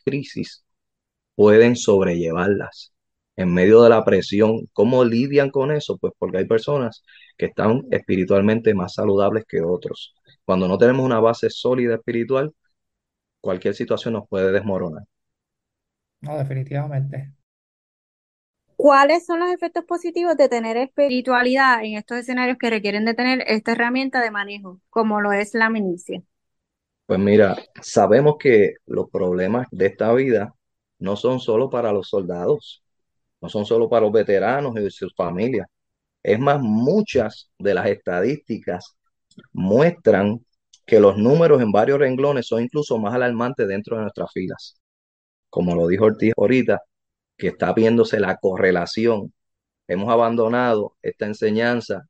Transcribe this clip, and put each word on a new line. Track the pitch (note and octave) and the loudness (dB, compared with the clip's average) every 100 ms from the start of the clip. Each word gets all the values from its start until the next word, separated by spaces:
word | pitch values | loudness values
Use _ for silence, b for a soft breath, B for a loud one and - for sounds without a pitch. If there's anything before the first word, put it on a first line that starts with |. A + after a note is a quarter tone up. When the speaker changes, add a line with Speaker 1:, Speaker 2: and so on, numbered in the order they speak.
Speaker 1:
crisis | - C#3+ C#3 - - - _ _ _ _ _ _ _ - | -6 -6 -8 -12 -12 -14 _ _ _ _ _ _ _ 2
pueden | G#2 G#2+ A#2+ A#2+ | 6 8 6 4
sobrellevarlas, | - G2 F#2 E2+ E2 E2 F#2+ G2 - - - _ _ _ _ - | 2 2 2 -2 -4 -2 -2 -2 -4 -14 -20 _ _ _ _ -6
en | F2+ | -2
medio | F2+ F#2 A2+ | 2 6 8
de | A#2 | 8
la | A2+ | 6
presión, | - F#2+ - G2+ A2 A2+ - | 4 0 0 0 0 0 -6
¿cómo | - G#2+ B2+ | 0 2 2
lidian | A#2+ A#2 C#3 C#3+ C#3 | 2 0 0 0 0
con | C#3 C3+ | -2 -2
eso? | D3+ - F#2+ | -4 -6 -6
Pues | F#2 - | -6 -6
porque | F#2 F#2 | -6 -4
hay | F#2 | 0
personas | A2+ - D3 A#2 - _ b b - | -2 0 -4 -4 -8 _ b b -8
que | E2+ | -8
están | - G#2 B2+ C3 | -2 0 0 -2
espiritualmente | G2 - F#2 F#2 G2 G#2 A2 A2 | -4 -2 -2 2 2 2 2 0
más | G2+ F#2 - | 0 -4 -4
saludables | G#2 G2 F#2+ A2 - | -2 2 0 -2 -4
que | - | -6
otros. | E2+ F2+ - - - _ b b - | -4 -4 -6 -14 -18 _ b b -4
Cuando | F#2 F#2 | -2 0
no | F#2+ | 2
tenemos | A#2+ C3 C3 | 2 2 0
una | A2+ | 2
base | A2+ A#2 A2+ | 2 0 -4
sólida | - B2 B2+ A#2+ A2+ | -4 -4 -2 -2 -4
espiritual, | - A#2 A#2 C3 D3+ _ _ _ _ _ _ _ _ _ | -4 -6 -4 -4 -4 _ _ _ _ _ _ _ _ _
cualquier | F#2+ F#2 G2+ G2+ | -8 -4 -4 -6
situación | A#2 G#2+ - A2 | -4 -4 -4 -8
nos | - | -6
puede | G2 F#2+ | -4 0
desmoronar. | G2 G#2 F#2 F2 D#2 G2+ _ _ _ _ _ _ _ _ _ _ _ | -2 -2 -6 -6 -10 -18 _ _ _ _ _ _ _ _ _ _ _
Speaker 2:
No, | C#3+ D3+ | -12 -8
definitivamente. | C#3 C3 C3 C#3+ C#3+ C3+ C3+ C3+ - - _ _ _ _ _ _ _ _ _ _ _ _ _ - | -6 -8 -8 -8 -6 -6 -6 -8 -14 -20 _ _ _ _ _ _ _ _ _ _ _ _ _ 2
Speaker 3:
¿Cuáles | C#4+ C#4 C#4+ E4+ E4+ | 4 6 6 2 0
son | E4+ | -4
los | F4+ | -2
efectos | F4+ E4+ E4+ E4 | -4 -4 -6 -6
positivos | F4 F4 F4 F4 D4 | -6 -6 -4 -2 2
de | C4 | 2
tener | A#3+ A3+ A3+ | 0 -4 -4
espiritualidad | C4 - C#4+ B3+ B3 B3 B3 C4 C4+ A#3 | -4 0 0 0 0 0 2 2 2 2
en | A3 G#3+ | -2 -10
estos | - A#3+ | -10 -10
escenarios | A#3+ B3+ B3 B3+ | -6 -4 -4 -2
que | A#3 | -2
requieren | A3 G3+ G#3 A3 | -2 -2 -2 -2
de | |
tener | A3+ B3+ C4 - | -2 -2 -2 -2
esta | A3 A3+ | -2 -2
herramienta | A#3 A#3+ B3+ C4+ C4 | -2 -2 -2 -4 -2
de | A3+ | -4
manejo, | G#3 G3+ G3+ F#3+ F3+ _ | -4 -8 -10 -16 -20 _
como | A3+ A3 G#3 | -2 -2 0
lo | G3+ | 0
es | G3+ G#3 | -2 -2
la | A3+ A3+ | -2 -2
milicia? | A3+ F#3+ F3 - F#3 - _ _ _ _ _ _ _ - | -2 -4 -6 -10 -14 -14 _ _ _ _ _ _ _ -4
Speaker 1:
Pues | F#2+ | 0
mira, | G2+ G#2+ G2 F2+ - - | 4 6 4 2 -10 -20
sabemos | - A2 G2 A2+ D3 D3 | -4 2 4 6 4 2
que | C#3 A2 G2 - - | 4 4 4 0 -8
los | G2 F#2 | -8 -6
problemas | G2+ F2+ F2+ F#2 A#2+ B2+ | -4 -2 -2 -2 -4 -6
de | F#2 F#2+ | -2 -2
esta | - A2 | 0 0
vida | A#2+ C3+ G#2+ G2+ _ _ _ _ _ | 2 2 0 -2 _ _ _ _ _
no | F#2+ G2+ | -8 -4
son | A#2+ B2+ | -2 -4
solo | A#2+ A2 C3 | -2 -2 0
para | B2 A#2 | -2 -2
los | G2+ F2+ | -4 -4
soldados, | G2+ F2+ F2 F#2 D3 - - _ _ _ _ _ _ | -6 -6 -6 -2 -2 -4 -20 _ _ _ _ _ _
no | E2+ | -10
son | G#2+ G#2 | -8 -2
solo | A2+ A2+ | 0 0
para | A#2 | 0
los | G#2+ | 2
veteranos | A2 G2+ G2 G2+ C#3 C#3+ A2 | 0 0 0 0 -2 -4 -6
y | G2+ | -8
sus | - F#2 - | -8 -14 -8
familias. | F2 F2+ A#2 A#2 F#2 _ _ _ _ _ | -6 -4 -4 -4 -8 _ _ _ _ _
Es | - G#2+ | -2 0
más, | C#3 D3 | 2 0
muchas | A#2+ G#2+ B2+ G3+ G#3 B2+ G#2+ - - _ | 0 0 2 0 0 -2 -2 -6 -20 _
de | G2+ | -2
las | F2+ G2+ | -2 -2
estadísticas | G2+ - F2+ A2 D3 - G#2 - F2+ - _ _ _ _ - _ | -4 -4 -4 -2 -4 -8 -10 -8 -10 -12 _ _ _ _ -20 _
muestran | - F#2 A2+ E3 E3+ - F#2+ G2+ A#2 _ _ _ _ - | -6 0 4 2 2 2 4 2 -4 _ _ _ _ 2
que | A2 | 6
los | G2+ G2+ | 6 6
números | A2+ D3+ E3 C#3 | 2 4 6 4
en | A2+ | 4
varios | G2+ A#2+ C#3 | 2 2 2
renglones | C3+ C3 C#3+ C3+ - | 0 0 -2 -2 -2
son | A2+ | -4
incluso | A#2+ D3+ D3 A#2 | -2 -4 -4 -4
más | G#2 B2 | -2 -2
alarmantes | B2 A#2 B2 C3+ G#2 | -2 -2 -6 -4 -4
dentro | G2 G#2+ A2+ | -4 -6 -8
de | |
nuestras | G#2 - F#2 | -8 -8 -10
filas. | G2+ F#2 - - _ _ _ _ _ _ _ _ | -8 -8 -10 -16 _ _ _ _ _ _ _ _
Como | - F2+ E2+ | -4 -2 0
lo | E2+ | 0
dijo | F#2+ A2 | 2 2
Ortiz | A2 A2 A2+ | 2 -2 0
ahorita, | G#2 B2+ A#2+ G2 - _ _ _ _ - | 0 0 0 -4 -6 _ _ _ _ -8
que | F#2 | -8
está | - F2 | -4 -2
viéndose | F#2 A2 A#2 A2+ - | 2 2 4 2 0
la | F#2+ F#2 | -2 -2
correlación. | G2 F#2+ F#2+ F2+ E2+ - A#2 G#2+ G2+ _ _ _ _ _ - | -4 0 0 0 -2 -2 -2 -2 -6 _ _ _ _ _ -8
Hemos | F2+ G#2+ | -6 0
abandonado | A#2 A#2 A#2 A2+ B2 B2 A2 G#2 _ | 2 2 0 0 0 0 0 -2 _
esta | G#2+ - G#2 | -10 -8 -8
enseñanza | G#2 A2 G#2+ A#2+ A#2+ A2+ G2 - | -4 -2 0 -2 -2 -6 -10 -12